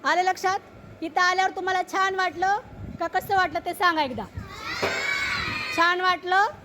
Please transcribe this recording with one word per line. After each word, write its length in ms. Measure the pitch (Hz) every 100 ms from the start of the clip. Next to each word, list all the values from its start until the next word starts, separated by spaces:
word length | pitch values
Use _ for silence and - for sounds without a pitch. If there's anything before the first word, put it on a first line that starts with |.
आलं 180 | 277 330
लक्षात? 360 | 370 370 381 392 - - - -
इथं 180 | 330 -
आल्यावर 300 | 359 370 381 381
तुम्हाला 260 | 370 370
छान 320 | 370 381 381
वाटलं 420 | 381 370 320 381 403 - - - -
का? 60 | 339
कसं 300 | 370 370 392
वाटलं 220 | 359 330
ते 100 | 359
सांगा 280 | 339 359 320
एकदा. 220 | 285 240 196 - - - - - - - 1077 1077 - - - - - -
छान 240 | 339 359
वाटलं? 460 | 370 359 359 370 415 -